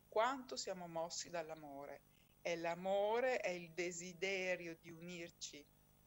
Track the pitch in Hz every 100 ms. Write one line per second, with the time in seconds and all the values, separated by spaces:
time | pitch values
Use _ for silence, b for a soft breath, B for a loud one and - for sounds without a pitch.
0 | - 214 233 269 247 254 - 185 175 165
1 | 170 - - 170 160 156 147 139 143 139
2 | b b b - 175 170 170 170 190 202
3 | 208 233 254 247 - 180 170 160 175 170
4 | 180 165 190 190 185 180 170 165 170 165
5 | 175 175 170 - - 147 - - - -